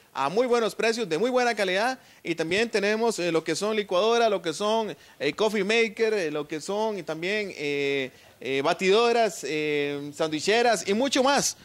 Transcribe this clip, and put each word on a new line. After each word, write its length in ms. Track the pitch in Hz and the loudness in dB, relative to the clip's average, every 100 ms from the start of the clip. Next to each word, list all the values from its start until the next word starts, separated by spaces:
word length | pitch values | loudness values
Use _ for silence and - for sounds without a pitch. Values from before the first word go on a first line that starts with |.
| _ | _
a 160 | - 135 | -4 -2
muy 180 | 190 254 | 0 2
buenos 260 | 240 220 | 2 0
precios, 340 | - 220 226 214 | 0 0 0 -2
de 120 | 160 | 0
muy 100 | 233 | 2
buena 240 | 254 240 | 2 2
calidad, 460 | 220 196 185 233 262 - - | 0 0 0 0 -4 -10 -14
y 100 | - | -8
también 360 | 165 160 185 226 | -4 -2 0 0
tenemos, 500 | 214 202 214 233 208 | 0 0 2 0 0
eh, 120 | 175 | 0
lo 120 | 165 | 0
que 120 | 156 156 | 0 -2
son 200 | 202 220 | -2 -2
licuadoras, 560 | 196 180 214 233 226 | 0 2 4 4 4
lo 100 | 196 | 2
que 100 | 170 | -2
son, 460 | 151 208 226 214 143 - - | -2 0 0 -2 -8 -16 -4
eh, 140 | 139 | -4
coffee 300 | 156 214 208 | 0 0 2
maker, 500 | 190 233 226 202 220 214 | 0 2 0 0 0 0
eh, 160 | 160 | -2
lo 160 | 147 143 | -4 -6
que 120 | 160 | -8
son 380 | 147 202 220 208 | -4 -2 -2 -4
y 60 | |
también, 500 | 160 160 175 214 202 - | -8 -6 -4 -4 -4 -6
eh, 540 | 143 143 139 139 127 - - - | -4 -2 0 -2 -4 -8 -20 -12
eh, 200 | 120 135 | -4 0
batidoras, 760 | 143 175 190 208 240 233 220 - | 0 2 4 4 4 4 2 -2
eh, 680 | 131 151 151 147 143 143 143 | -4 -2 0 0 -2 -4 -8
sandwicheras 760 | 139 160 156 185 220 240 214 - | -4 -4 -2 0 2 2 2 0
y 80 | 202 | 0
mucho 260 | 269 285 | 2 2
más, 340 | 262 277 - - | 4 2 0 -4